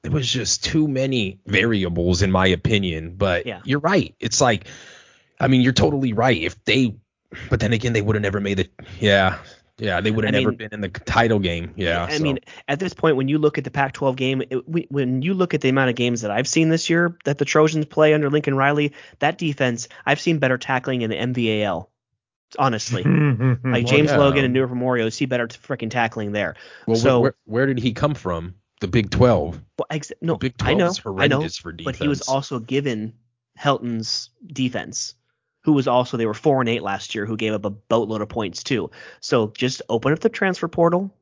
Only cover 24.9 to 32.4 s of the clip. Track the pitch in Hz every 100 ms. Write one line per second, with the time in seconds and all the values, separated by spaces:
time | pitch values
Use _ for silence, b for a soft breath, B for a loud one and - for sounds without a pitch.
24.9 | 123 110 - 131 123 117 - - 135 113
25.9 | 120 113 117 104 104 92 - B B -
26.9 | 113 135 127 131 - - 110 139 123 120
27.9 | 113 147 139 90 85 87 - _ _ 92
28.9 | 117 101 - 123 101 78 - - - -
29.9 | 160 - - 165 151 135 - 127 147 175
30.9 | 190 110 95 147 135 165 - 87 85 85
31.9 | 120 147 139 - 135